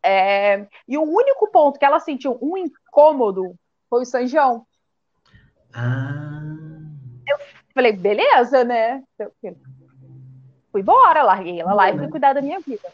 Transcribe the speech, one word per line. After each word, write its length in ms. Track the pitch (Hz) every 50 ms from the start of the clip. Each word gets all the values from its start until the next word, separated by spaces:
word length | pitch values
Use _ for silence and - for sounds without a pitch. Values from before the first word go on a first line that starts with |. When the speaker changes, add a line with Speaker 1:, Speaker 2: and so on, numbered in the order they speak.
| -
Speaker 1:
É... 600 | 185 196 190 185 196 202 196 202 202 202 202 208 _ _ - _
e 100 | - 254
o 60 | 302 311
único 440 | 302 330 415 523 554 539 - 427 415
ponto 260 | - 359 302 285 277
que 80 | - 285
ela 140 | 277 302 311
sentiu 380 | 311 330 285 240 - 277 240 247
um 160 | 247 302 359
incômodo 960 | 392 370 285 _ _ _ _ - 294 294 311 302 269 240 208 190 190 185 180 175 _ _ _ _ _ _ _
foi 120 | 240 240
o 40 | 254
São 200 | 247 269 247 247
João. 400 | 254 269 311 277 262 240 233 _ _ _ _ _ _ _ _ _ _ _ _ _ _ _ - _ _ _ _ _ _ -
Speaker 2:
Ah. 680 | 117 120 120 127 135 131 139 143 147 147 151 147 151 151 151 156 156 156 156 156 156 156 151 151 143 - - - - -
Speaker 1:
Eu 100 | - 571 587 - - _ - _ _ _
falei, 160 | 269 254 233 208
beleza, 720 | 185 175 202 208 220 427 571 480 285 240 240 277 262 247
né? 400 | 240 247 226 220 233 262 269 262 _ _ - 214 - _ _ - 185 170 _ _ - - _ _ _ _ _ - - - - - - - - - - _ _ _ _
Fui 80 | - 196
embora, 420 | 196 262 415 523 523 359 320 311 269
larguei 360 | 208 185 202 175 170 180 170
ela 140 | 165 180 202
lá 160 | 208 190 185
e 40 | -
fui 120 | 151 147
Speaker 2:
Uhum. 60 | 156
Speaker 1:
cuidar 200 | 156 311 285 277 269
da 80 | 285
minha 180 | 269 277 339 381
vida. 260 | 311 285 254 415 - 175